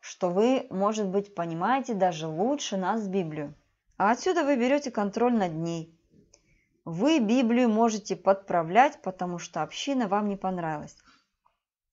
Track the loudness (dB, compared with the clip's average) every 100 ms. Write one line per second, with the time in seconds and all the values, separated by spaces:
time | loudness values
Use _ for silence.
0 | -18 -4 -2 2 2 2 -2 -2 -2 0
1 | -2 -2 -4 -6 -6 -2 0 0 -2 0
2 | 0 0 -4 -2 -2 -2 -4 -4 -2 -2
3 | -2 -2 -4 -6 -8 -12 _ _ _ 0
4 | 0 2 0 0 2 2 2 0 0 -2
5 | -2 0 2 2 0 -2 -4 -6 -10 _
6 | _ _ _ _ _ _ _ _ -10 0
7 | 2 4 4 2 2 4 4 4 2 0
8 | -6 0 2 2 0 -2 2 4 4 2
9 | -10 -6 -6 -8 -8 -6 -6 -6 -4 -2
10 | 0 0 0 -4 -4 -4 -4 -6 -10 -18
11 | _ _ _ _ _ _ _ _ _